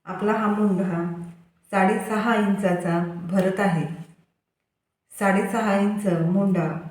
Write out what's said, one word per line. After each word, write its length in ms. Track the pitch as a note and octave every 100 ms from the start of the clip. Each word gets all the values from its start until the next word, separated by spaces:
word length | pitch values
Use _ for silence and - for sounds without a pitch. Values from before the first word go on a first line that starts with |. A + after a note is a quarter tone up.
| -
आपला 280 | F#3 G#3
हा 140 | A3 G#3+
मुंडा 560 | G#3 G#3 F#3 F#3 E3+ F3 E3+ - - _ _ _
साडेसहा 640 | G3 F#3+ G#3+ - G#3+ A#3 G#3+
इंचाचा 640 | G3+ G3 F#3+ F3 F3 E3+ E3+ - E3+
भरत 300 | F#3+ F3+ F#3+
आहे. 260 | G3 E3 D3 E3 - - _ _ _ _ _ _ _ _ _
साडेसहा 680 | - G3 F#3+ F#3+ A3+ G#3+ G3+
इंच 280 | G3+ G#3 G3
मुंडा 600 | E3 E3 F#3+ G3 F3 D#3 D#3+ -